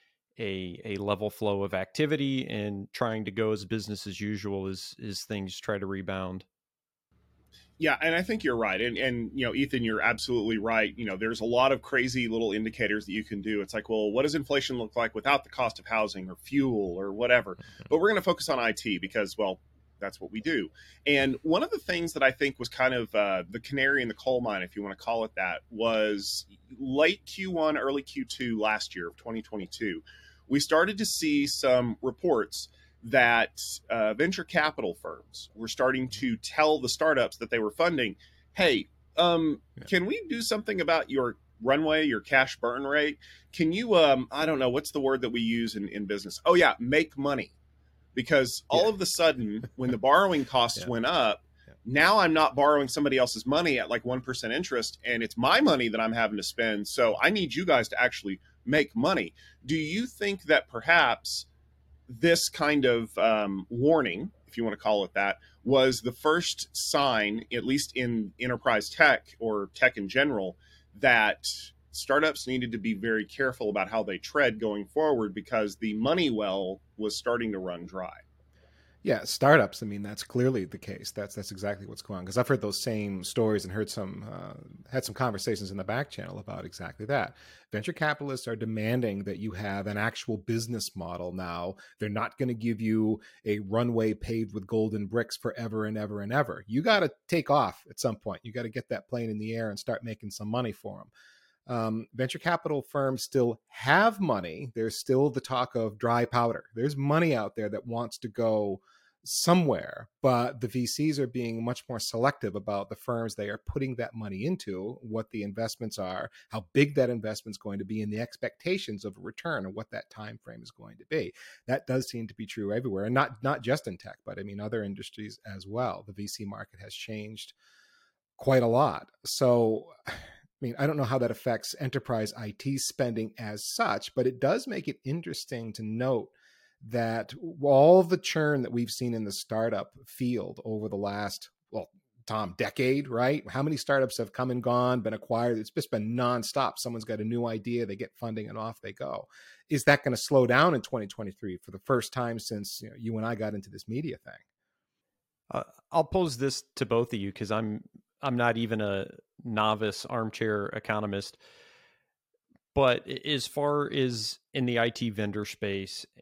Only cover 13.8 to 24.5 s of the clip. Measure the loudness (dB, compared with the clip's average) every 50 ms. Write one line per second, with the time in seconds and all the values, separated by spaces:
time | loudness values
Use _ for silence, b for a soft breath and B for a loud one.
13.8 | -4 -2 -2 0 0 0 2 2 0 0 0 -2 -2 0 0 0 0 -2 -4 -6
14.8 | -6 -4 -2 -2 -2 -2 -2 -2 2 2 2 2 2 -2 -4 -2 -2 -2 -2 -6
15.8 | -8 -4 0 0 0 0 -2 -8 -12 -12 -14 -16 -10 -4 0 0 2 2 2 0
16.8 | -2 -2 -4 -6 -6 -6 -4 0 4 6 6 6 4 2 -8 -14 -16 -20 -20 -14
17.8 | -4 2 2 4 4 4 4 4 2 2 0 0 0 -2 0 2 2 0 0 -2
18.8 | -2 -2 -2 -2 -4 -4 -2 -2 -2 -2 0 0 0 0 0 -4 _ _ _ _
19.8 | _ _ _ -10 -10 -10 -8 -10 -14 -12 -10 -6 -4 -2 -2 -2 -2 -4 B B
20.8 | B B B B B 4 4 4 4 2 0 -2 0 2 2 2 2 0 -4 -6
21.8 | -4 -2 -4 -2 -2 -2 0 4 4 4 4 4 -2 -2 -2 -4 -10 -8 -2 0
22.8 | 2 2 2 0 -4 -2 0 2 2 2 2 -2 -2 -4 -10 -12 -10 -6 -2 0
23.8 | 2 2 2 2 0 -2 -4 -4 -2 0 0 0 0 0